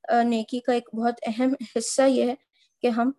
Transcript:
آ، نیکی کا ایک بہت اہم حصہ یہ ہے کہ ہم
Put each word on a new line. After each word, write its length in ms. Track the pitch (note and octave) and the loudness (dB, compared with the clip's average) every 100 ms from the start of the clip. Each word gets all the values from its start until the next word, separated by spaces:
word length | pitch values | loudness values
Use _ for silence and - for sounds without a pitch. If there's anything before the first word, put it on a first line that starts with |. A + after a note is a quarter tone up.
| - | 2
آ، 140 | A#3 | 2
نیکی 380 | A#3 A#3 A3 B3 | 2 0 -4 -4
کا 120 | B3 | -2
ایک 220 | A#3+ A#3+ | -2 -4
بہت 200 | A3 A#3 A#3+ A#3 | -4 -4 -2 -8
اہم 280 | G#3+ C4 C4+ A3+ A#3 | -2 -2 -2 -4 -6
حصہ 260 | A3+ - | -2 2
یہ 220 | C4+ B3 | 4 4
ہے 100 | A#3+ C4+ _ _ _ _ | 0 -4 _ _ _ _
کہ 40 | B3 | -2
ہم 240 | A3+ B3 | 0 -2